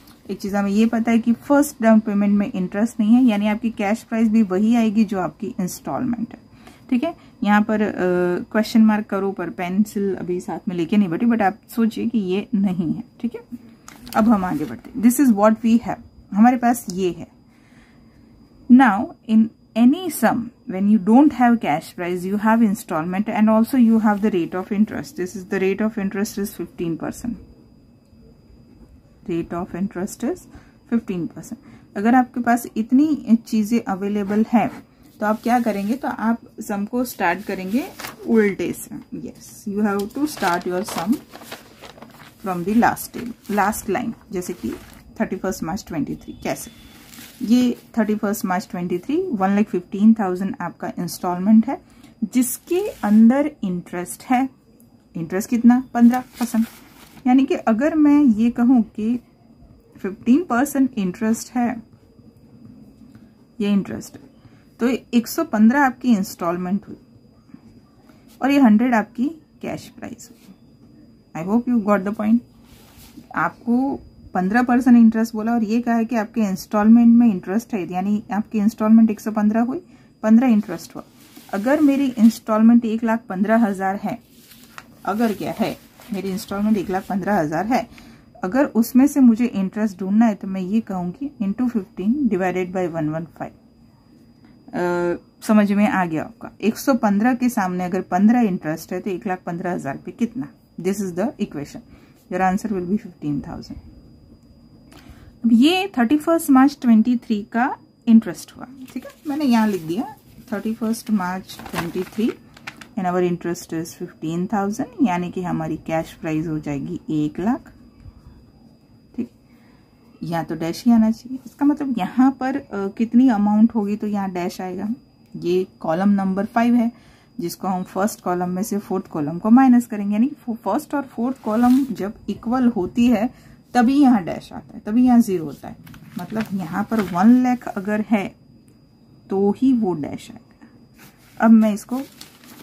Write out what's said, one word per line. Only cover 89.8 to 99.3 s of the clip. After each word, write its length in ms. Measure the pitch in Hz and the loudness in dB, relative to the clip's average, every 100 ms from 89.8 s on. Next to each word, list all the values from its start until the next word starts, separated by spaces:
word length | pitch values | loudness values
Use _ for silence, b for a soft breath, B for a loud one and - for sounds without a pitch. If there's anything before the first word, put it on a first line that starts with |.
| 214 180 | -6 -4
ढूंढना 260 | 190 214 233 | -2 2 2
है, 100 | 196 | 0
तो 120 | 196 | -8
मैं 140 | 190 | -8
ये 180 | 180 220 | -2 -4
कहूँगी 500 | 220 185 180 175 285 - | -2 -6 -8 -8 -14 -6
into 260 | 196 196 254 | -6 -2 -4
fifteen 460 | 214 185 - 196 294 247 | -4 -8 -6 -4 0 0
divided 440 | 180 185 180 180 | 0 -2 -2 -4
by 140 | 185 180 | -4 -4
one 200 | 165 151 | -4 -4
one 160 | 160 165 | -6 -10
five। 280 | - - - _ _ _ b b b b b b b - | -14 -14 -14 _ _ _ b b b b b b b -12
अ, 420 | 175 175 175 175 175 - _ - | -6 -2 -2 -2 -4 -10 _ 2
समझ 240 | 214 202 | 2 4
में 160 | 202 208 | 2 0
आ 180 | 190 175 | 0 -2
गया 180 | 156 | -4
आपका, 280 | - - - - | -8 -14 -20 -4
एक 160 | 208 - | -2 -2
सौ 160 | - | -2
पन्द्रह 400 | 254 214 202 240 | 0 0 2 0
के 160 | 240 247 | 0 -2
सामने 340 | 220 185 180 | -2 -4 -4
अगर 180 | 180 185 | -4 -6
पन्द्रह 380 | 185 180 214 247 | -2 2 4 4
interest 540 | 220 180 151 160 - | 2 -2 -4 -8 -8
है, 60 | - | -8
तो 100 | 214 | -6
एक 180 | 175 | -6
लाख 140 | 202 | -6